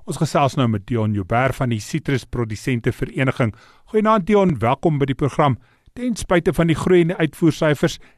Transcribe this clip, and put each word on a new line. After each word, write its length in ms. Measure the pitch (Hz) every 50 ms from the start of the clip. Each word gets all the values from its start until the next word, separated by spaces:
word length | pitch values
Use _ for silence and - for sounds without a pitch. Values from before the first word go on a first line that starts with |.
| -
Ons 100 | - 156
gesels 380 | - 165 131 - 170 143 131 -
nou 140 | - 131 117
met 180 | 107 101 92
Dion 260 | - 117 113 107 107 107
Joubert 440 | 101 95 87 113 120 131 135 -
van 120 | - 139 120
die 120 | 120 107
Sitrusprodusente 1120 | - - - 156 - - 139 120 - - - 120 120 110 107 - - 143 127 113 - 127 110
Vereniging. 640 | - - - - - 131 131 - - 131 110 - - - - _ _ _
Goeienaand 400 | - - 214 208 214 220 220 165
Dion, 320 | 185 208 202 190 180 151 113
welkom 400 | 110 113 135 - - 175 156 139
by 80 | 143
die 80 | 139 135
program. 440 | - 151 131 - - 156 139 120 - - _ _ _ _ _ -
Ten 220 | - 240 254 220
spyte 360 | - - - 185 175 165 170 147
van 140 | - 165
die 100 | 165 156
groei 240 | - - 185 185 175
in 80 | 170 165
die 80 | 180
uitvoersyfers, 840 | - 165 147 - - 175 160 - - 175 156 147 - - 160 - - - - _